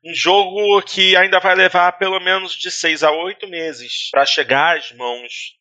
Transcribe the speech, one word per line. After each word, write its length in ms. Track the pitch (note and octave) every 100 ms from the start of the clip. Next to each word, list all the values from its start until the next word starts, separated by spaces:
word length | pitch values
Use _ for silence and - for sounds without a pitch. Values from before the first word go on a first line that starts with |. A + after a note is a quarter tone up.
um 80 | D#3+
jogo 720 | E3 - G3 F#3+ G3 G#3 G3+
que 320 | G3 G3 F#3+
ainda 240 | F#3 F#3+ F#3
vai 160 | F#3+
levar 380 | F#3 F#3 F3+ F3
pelo 260 | F3+ F#3+ F#3+
menos 360 | F3+ F#3+ F3+
de 160 | - F3+
seis 340 | - E3 D#3
a 80 | D#3
oito 340 | D#3+ F3+ G#3 G3+
meses 600 | E3+ E3 C3 B2 - -
pra 160 | C#3 C#3
chegar 500 | - C3 C3+ D#3+ D#3+
às 140 | -
mãos 640 | A#2+ B2 A#2+ B2 - - -